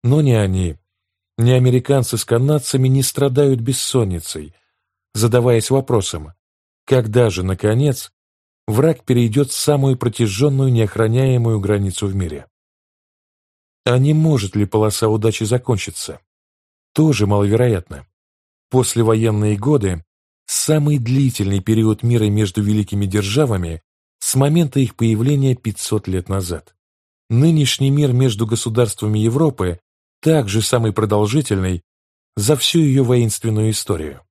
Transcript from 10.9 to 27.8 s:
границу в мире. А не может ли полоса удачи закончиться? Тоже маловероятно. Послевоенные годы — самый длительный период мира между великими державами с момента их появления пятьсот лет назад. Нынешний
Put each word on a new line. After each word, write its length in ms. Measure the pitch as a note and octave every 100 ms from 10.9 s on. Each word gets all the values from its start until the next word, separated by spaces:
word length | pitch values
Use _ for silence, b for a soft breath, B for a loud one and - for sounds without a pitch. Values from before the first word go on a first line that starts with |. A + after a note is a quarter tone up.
| - A2 A#2+ C3+ B2 A#2 A2+
границу 460 | G2 G#2 G2 - G2+
в 80 |
мире. 320 | F#2+ E2+ C#2+ - _ _ _ _ _ _ _ _ _ _ _ _ _
А 140 | - B2
не 140 | C#3
может 440 | D#3 D#3+ C#3 F#2+ G#2
ли 100 | G2+
полоса 420 | G#2+ G#2+ - A2
удачи 360 | A2 A2 -
закончиться? 760 | G#2+ B2 - A2 - - - D#2 _ _ _ _ _ _ _
Тоже 340 | - D#3 A2 G2+
маловероятно. 800 | G#2 G2+ A2+ B2 F#2+ - C#2+ - _ _ _ _ _ _
Послевоенные 840 | B2+ A#2+ A#2 A2+ A2 A2+ G#2 G#2 G#2
годы — 480 | B2 D3 G2 E2+ - _ _ _ -
самый 520 | - - D#3 D3 D3
длительный 600 | A#2 C3+ C3+ - G2 G2+
период 420 | G2+ A2+ A2 G#2
мира 260 | A#2 A#2+ G#2+
между 340 | G#2 G#2 A2
великими 440 | G#2 G#2+ G#2 G2+ G2
державами 760 | G#2 G2 A#2+ C#3+ G2 F2 E2 _ _ _ _
с 160 | -
момента 460 | C3 C#3+ E3 D3+ C#3
их 160 | B2+ -
появления 600 | A2+ G#2+ B2 C#3+ C3+ B2+
пятьсот 520 | A2+ - - G#2+ -
лет 200 | F#2 F2
назад. 460 | G2 F2 E2 _ _ _ _ _ _ _
Нынешний 600 | A#2 D#3+ D#3+ C3+ -